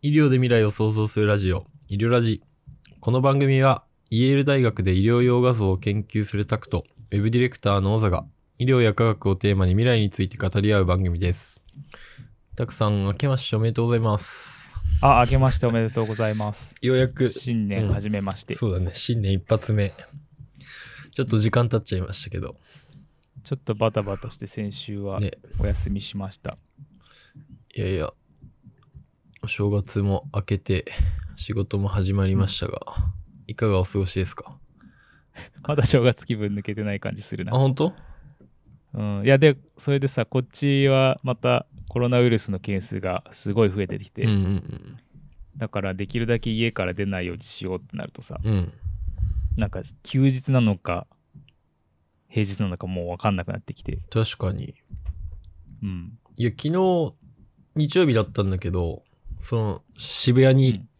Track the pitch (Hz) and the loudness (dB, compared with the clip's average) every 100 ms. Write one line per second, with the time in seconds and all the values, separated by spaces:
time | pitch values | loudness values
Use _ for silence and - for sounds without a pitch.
0 | 147 151 147 131 127 117 107 - 107 107 | 2 4 6 4 4 4 4 2 0 2
1 | 107 - 104 104 95 85 - - - 101 | 0 2 2 4 2 0 -4 -20 -8 -2
2 | 113 120 117 107 _ _ - - - - | 2 4 2 0 _ _ -20 -20 -20 -8
3 | - 127 135 139 139 135 135 131 _ _ | 0 2 4 4 4 6 6 4 _ _
4 | _ 110 131 139 139 139 120 - 95 92 | _ 2 4 4 4 4 2 2 2 4
5 | 104 120 123 123 123 120 98 92 104 104 | 4 4 4 4 4 4 2 0 0 -2
6 | 101 107 104 101 104 110 - 104 - _ | -2 -2 -2 -2 -2 -4 -2 -6 -6 _
7 | - 101 107 120 123 - 104 101 98 110 | -4 0 2 2 0 0 0 2 2 2
8 | 107 110 - _ _ _ 123 131 113 101 | 2 0 -4 _ _ _ 2 4 4 4
9 | 113 110 98 95 101 98 92 95 120 117 | 2 2 0 2 2 4 4 4 4 4
10 | 104 - 95 - 95 104 104 104 90 92 | 2 0 -4 -2 -2 0 2 2 2 2
11 | 92 85 90 85 - - _ - - - | 0 0 0 -2 -6 -20 _ -20 -20 -20
12 | - - - _ _ - 123 - 107 104 | -20 -20 -20 _ _ -8 -8 -2 0 2
13 | 98 101 143 131 - 113 113 113 117 117 | 0 0 0 0 0 0 0 0 2 2
14 | 113 104 - - - - - - - - | 2 0 -2 -12 -14 -16 -14 -6 0 4
15 | 135 120 120 131 131 - 123 117 113 113 | 6 6 6 4 4 4 2 2 0 0
16 | 110 110 110 107 107 104 - - 127 127 | -2 0 0 0 -4 -6 -14 -6 0 2
17 | 131 - 127 - 123 117 104 98 104 101 | 2 2 -2 -2 -4 -2 -2 0 0 0
18 | 104 104 98 92 - 117 110 90 90 - | -2 -2 -4 -6 -8 -4 -2 0 -2 -4
19 | - 117 98 98 - 110 - 104 98 - | -4 -2 0 0 0 -2 0 -2 -2 -6
20 | - - - _ - - - - - - | -20 -20 -20 _ -20 -20 -20 -20 -20 -20
21 | - - 127 113 107 110 117 117 - 95 | -16 -6 0 2 2 2 2 0 -2 -6
22 | 92 95 - 92 - - _ - _ - | -6 -8 -8 -10 -10 -14 _ -20 _ -20
23 | - _ _ - - 131 - 104 113 107 | -20 _ _ -20 -10 -10 -6 0 0 0
24 | 101 98 107 - - - 104 98 - 101 | -4 -6 -8 -14 -14 -8 -8 -10 -12 -8
25 | 98 95 101 - - - 101 98 98 101 | -6 -4 -4 -6 -10 -4 -2 -2 -2 -6
26 | - 101 98 - - - _ _ 143 - | -6 -8 -10 -10 -14 -14 _ _ -20 -20
27 | _ - _ - - - _ - 98 95 | _ -20 _ -20 -20 -20 _ -8 -4 -2
28 | 76 - _ _ - _ - _ _ - | -4 -10 _ _ -20 _ -20 _ _ -20
29 | - _ _ - 107 - 101 104 98 - | -20 _ _ -14 -10 -2 0 0 -2 -2
30 | 101 98 - 101 95 98 - 95 - - | 0 0 -2 -8 -4 -4 0 -4 -4 -2
31 | - - - - - - 98 101 98 98 | -2 -2 -10 -12 -6 -4 -4 -2 -2 -2
32 | 95 98 95 95 98 - - - - - | 0 0 0 0 0 -2 -6 -8 -10 -4
33 | - - - - - - 113 95 95 101 | -4 -4 -14 -20 -14 -4 0 2 0 -2
34 | 92 - 92 - - - - _ - _ | -2 -2 -6 -8 -18 -20 -20 _ -20 _
35 | _ _ _ - - - - 147 120 139 | _ _ _ -20 -20 -14 -4 2 4 6
36 | 120 113 - 110 104 101 101 110 104 101 | 4 0 -4 -4 -2 -4 -6 -6 -4 -4
37 | 104 101 104 104 92 123 135 131 160 - | -6 -10 -10 -8 -2 2 2 2 -2 -2
38 | - - - - - _ _ - _ - | -20 -20 -20 -20 -20 _ _ -20 _ -6
39 | 107 101 110 135 151 131 _ _ - 139 | -4 -2 4 6 6 4 _ _ -2 0
40 | 135 - 113 131 127 - 143 139 139 135 | 0 -2 -2 -2 -4 -4 0 4 4 4
41 | 131 131 131 123 123 123 - - - 120 | 4 2 -4 -2 2 0 -2 -18 -8 -2
42 | 123 123 123 113 - 95 - 98 90 101 | 2 4 4 2 0 -8 -4 -4 -4 -6
43 | 95 90 - - - 101 107 95 92 101 | -4 -6 -8 -12 -4 2 2 2 -6 -6
44 | 98 - 117 101 92 98 - - - - | -12 -4 0 0 0 -2 -6 -14 -16 -20
45 | _ - - - - - 110 104 98 95 | _ -20 -20 -20 -20 -12 -8 -6 -6 -6
46 | 101 117 113 117 - 110 117 - 92 90 | -6 -4 0 -2 0 0 -2 0 -4 -4
47 | 98 98 90 87 110 - 92 92 - - | -4 -4 -6 -8 -14 -12 -8 -8 -8 -12
48 | - - - 80 107 104 85 - - - | -12 -14 -14 -8 -2 -2 -2 -8 -10 -8
49 | - - - - - - 101 - - - | -8 -4 -2 -2 -2 -2 -2 -6 -12 -18
50 | - 135 135 131 - 131 113 95 - 87 | -6 2 2 2 0 2 2 0 -4 -6
51 | - _ _ - - _ _ _ _ _ | -6 _ _ -20 -20 _ _ _ _ _
52 | _ _ _ 113 101 98 101 87 92 92 | _ _ _ -4 -4 -2 -6 -6 -6 -6
53 | 87 87 110 95 87 98 - - - - | -6 -2 -2 -2 -4 -8 -10 -12 -8 -10
54 | - 113 113 - 98 98 - - _ - | -4 -2 -2 -2 -6 -6 -10 -14 _ -14
55 | - - - - - - - - 104 92 | -10 -10 -12 -14 -18 -20 -20 -10 -8 -8
56 | 87 110 _ - 117 - 151 175 185 180 | -12 -18 _ -4 -4 -2 -2 0 2 2
57 | 151 - - _ - _ _ - 151 180 | -2 -6 -20 _ -20 _ _ -2 0 4
58 | 170 113 104 - 98 92 92 90 85 73 | 4 4 0 0 -2 -2 -2 -2 -2 -6
59 | _ _ - - - 117 107 87 _ - | _ _ -16 -14 -6 -4 -2 -6 _ -18
60 | - - - 123 131 135 131 104 - | -10 -2 2 6 6 6 4 2 -6